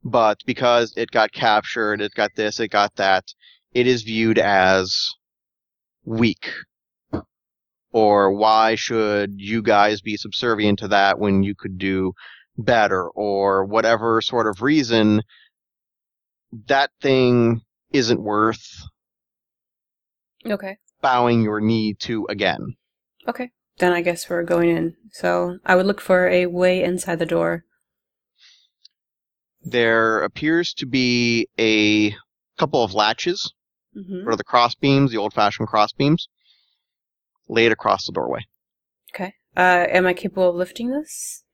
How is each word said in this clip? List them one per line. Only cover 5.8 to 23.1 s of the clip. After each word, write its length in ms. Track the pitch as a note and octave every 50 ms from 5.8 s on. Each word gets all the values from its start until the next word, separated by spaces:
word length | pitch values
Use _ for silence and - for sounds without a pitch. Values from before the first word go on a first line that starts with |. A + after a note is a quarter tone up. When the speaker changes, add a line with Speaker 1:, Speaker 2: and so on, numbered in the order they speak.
| _ _ _ _ _
Speaker 1:
weak. 460 | - A2+ A2 A#2 A2+ - _ - - - - - _ _ _ _ _ _ _ _ _ - - - _ _ _ _ _ _ _ _ _ _ _ _ _
Or 400 | - A2+ A2 G#2 G#2 G2+ G2+ F#2+
why 440 | G2 G2+ G#2+ A2 A2 A2 A2 A2 A2+
should 580 | A2 - - A#2+ A2+ A2 G#2 G#2 G#2 G2+ G2+ G2+
you 240 | G2 G2 G2+ A2 A#2 G#2
guys 380 | A#2 G#2+ G2+ G2+ G#2+ G#2+ G2+
be 140 | G2 A2 G#2
subservient 640 | G2+ - G#2 - - B2 A#2+ A2+ G#2 G#2 G#2 G2+ -
to 80 | A2 G2
that 280 | G#2 G2+ G2 G2 F#2+ -
when 240 | G#2 G2+ G2 G2 G2
you 100 | G2+ G2+
could 220 | _ - G2+ F#2+
do 360 | F#2 G2 F#2+ F#2+ F#2+ F#2+ F#2 F#2 _ - - - _ _ _ _
better? 500 | - A2 A#2+ B2 A2+ G#2 G2 F#2+ F#2 F2+ E2
Or 560 | - - G#2 G#2 G2 G2 G2 G2 G2 G2 G2
whatever 560 | G2 G#2 A2 A2 A2+ A#2 G#2+ A2+ A#2 A2+ A2
sort 260 | A2 - - A#2+ A2
of 140 | A2 G2 F2+
reason, 600 | A2+ C#3 D#3 D#3 C3+ A2+ A#2 A2+ G#2+ G#2+ G#2+ G#2+ G2+ _ _ _ _ _ _ _ _ _ _ _ _ _ _ _ _ _ _ _ _ _ _ _ _ _ - A#2 G#2
that 240 | - C3+ C3+ C#3 - _ _
thing 600 | - C#3+ C3+ C3 B2+ B2 B2 A#2+ A#2 A#2 A#2 A2+ _ _ _ _ _ _
isn't 300 | - C#3+ A#2+ A2+ A#2+ -
worth 480 | G#2+ G#2 G#2 G#2 G#2+ A2+ A2 - - - - - - - _ _ _ _ _ _ _ _ _ _ _ _ _ _ _ _ _ _ _ _ _ _ _ _ _ _ _ _ _ _ _
Speaker 2:
Okay. 320 | A#3 G#3 G3 - F#3+ G3 _ _ _ _ _
Speaker 1:
bowing 400 | - C#3 B2+ B2 A#2+ A#2+ A#2+ A#2
your 180 | A2 G#2+ G#2 G#2+
knee 340 | G#2+ A2 A2+ A2 A2 G#2+ G#2 _
to 240 | - - A#2 G#2+ G2+ -
again. 460 | G#2+ G2+ G#2 F#2 D2 G1+ - - A#2+ _ _ _ _ _ _ _